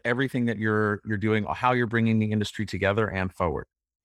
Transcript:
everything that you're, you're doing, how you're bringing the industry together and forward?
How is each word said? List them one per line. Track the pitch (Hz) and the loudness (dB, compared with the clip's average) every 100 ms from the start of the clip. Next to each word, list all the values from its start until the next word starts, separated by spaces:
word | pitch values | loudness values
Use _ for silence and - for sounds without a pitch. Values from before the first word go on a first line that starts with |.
everything | 117 120 135 131 120 | -2 0 0 0 -2
that | 104 | 0
you're, | 110 107 107 104 - | 0 2 0 -2 -4
you're | 107 | -2
doing, | 107 107 104 | 0 0 0
how | - 127 | -2 0
you're | 127 117 | 2 0
bringing | 117 113 110 | 2 2 2
the | 107 | 2
industry | 107 104 - 104 | 0 -2 -6 -6
together | 92 95 101 107 | 0 0 2 0
and | 95 95 | 0 -4
forward? | - 87 67 - _ _ _ | -2 -2 -2 -8 _ _ _